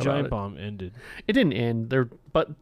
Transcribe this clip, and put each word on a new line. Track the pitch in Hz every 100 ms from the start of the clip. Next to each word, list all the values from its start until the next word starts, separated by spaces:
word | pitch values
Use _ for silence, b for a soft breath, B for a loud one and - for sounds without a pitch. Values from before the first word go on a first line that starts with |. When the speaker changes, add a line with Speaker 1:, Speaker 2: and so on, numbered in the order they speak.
Speaker 1:
about |
Speaker 2:
Giant | 139 139 139
Speaker 1:
it. |
Speaker 2:
Bomb | 110 101 76
ended. | 101 104 92 B B B -
Speaker 1:
It |
didn't | 233 180
end. | 107 117 113 113
They're, | 131 120 - -
but | 160 - 151